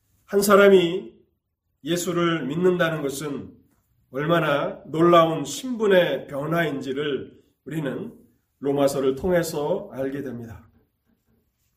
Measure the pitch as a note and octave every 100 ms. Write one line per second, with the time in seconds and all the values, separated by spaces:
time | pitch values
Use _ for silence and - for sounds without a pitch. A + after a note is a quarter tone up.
0 | _ _ - G3+ G3+ G3+ G3+ F#3+ E3+ F#3+
1 | A3+ _ _ _ _ _ _ _ D3 E3+
2 | F#3+ E3+ E3+ E3 C3 D#3 F3+ F3 E3 D3+
3 | C#3 - D3+ C3 G2 - _ _ _ _
4 | _ C3 D3+ E3+ D#3 C#3+ D#3 - - D#3
5 | E3+ E3+ D#3+ D#3 C#3 - C4 A3+ G#3+ F#3
6 | D#3+ C3+ - C#3 D3+ E3+ D#3 C3+ C3 B2+
7 | D3+ B2 G2 - _ _ C3 D#3 C3+ A2+
8 | A3 - _ _ _ - C#3 C#3 C#3 C#3+
9 | C3+ C3+ F#3 F3 D#3+ D3+ D3 G3 - A#2+
10 | C3+ C#3+ B2+ A#2 A2+ F#2 - _ _ _
11 | _ _ _ _ _ _ _